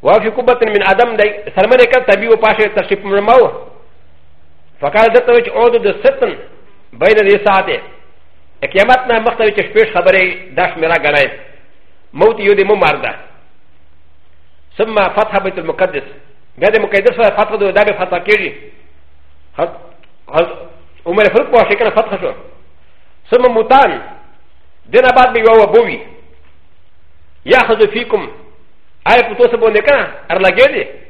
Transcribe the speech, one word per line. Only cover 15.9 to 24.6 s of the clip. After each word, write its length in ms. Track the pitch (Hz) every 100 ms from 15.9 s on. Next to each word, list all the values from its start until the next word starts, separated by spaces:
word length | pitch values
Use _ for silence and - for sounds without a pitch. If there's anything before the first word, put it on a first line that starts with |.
| 147 - - - - - -
بیا 120 | 196
د 100 | 220
مقدس 360 | 202 196 214 226
سره 200 | 220 -
فتح 180 | 214 214
ده، 160 | 196
دا 120 | 185
به 80 | 208
فتح 260 | 196 185 180
کېږي. 340 | 180 208 175 110 107 - - - - - - - - -
حض-، 220 | 170 - - - - - -
حض-، 280 | 151 170 - - - - - 170
عمر 180 | 190
فاروق 260 | 208 190 -
په 180 | 240 208
شکل 200 | 202 220
فتح 320 | 208 226 190
شو. 120 | 175 - - - - - - - - - -
ثم 220 | 247 254
موتان. 500 | 226 220 262 240 147 - - - - - -